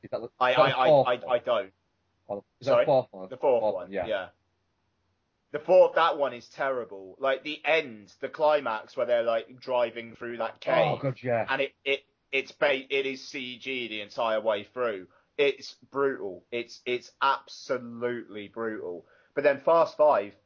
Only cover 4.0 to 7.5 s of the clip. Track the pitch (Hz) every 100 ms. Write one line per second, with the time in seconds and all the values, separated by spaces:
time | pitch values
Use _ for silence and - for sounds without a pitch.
4 | 90 101 87 _ _ _ _ _ _ _
5 | _ _ _ _ _ 143 147 185 170 170
6 | 165 151 139 120 - - 139 131 110 98
7 | 95 92 135 135 147